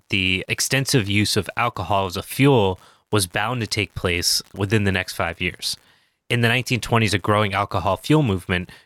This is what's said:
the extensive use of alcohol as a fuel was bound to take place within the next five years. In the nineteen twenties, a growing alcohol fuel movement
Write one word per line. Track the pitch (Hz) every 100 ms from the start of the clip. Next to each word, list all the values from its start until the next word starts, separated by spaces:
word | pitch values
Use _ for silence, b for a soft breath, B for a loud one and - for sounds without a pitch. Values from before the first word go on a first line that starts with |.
| -
the | 101 92 92 -
extensive | 113 - 135 135 131 98
use | 101 104 107
of | - -
alcohol | 117 - 85 101 95
as | 92
a |
fuel | - - 139 131 98 92 b b _
was | 107 90
bound | 107 107 127
to | 104
take | - 98
place | - 92 87 - - -
within | - 98 110
the | 101
next | 92 92
five | - 87 87
years. | 90 - - - b b b b -
In | 120
the | 117
nineteen | 123 120 120
twenties, | - 117 110
a | 95
growing | - 104 107
alcohol | 98 101 101 98 95
fuel | - 151
movement | 131 95 - 90 90 B